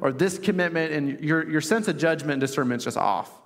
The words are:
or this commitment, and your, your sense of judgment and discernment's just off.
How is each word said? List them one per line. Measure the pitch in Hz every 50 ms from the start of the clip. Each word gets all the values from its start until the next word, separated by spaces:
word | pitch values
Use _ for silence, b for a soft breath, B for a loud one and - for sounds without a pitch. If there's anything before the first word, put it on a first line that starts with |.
or | - 135
this | 131 127 170 190 185 -
commitment, | - 202 196 180 180 170 165 165 160 160
and | 151 151 143 139 135 - 156
your, | 151 160 160 160 160
your | 156 156
sense | 151 - 220 226 214 208
of | 165 139
judgment | 151 165 160 156 139 151 143
and | 135
discernment's | 135 135 135 - 135 123 123 120 123
just | 120 113 -
off. | - 101 98 87 - - - - -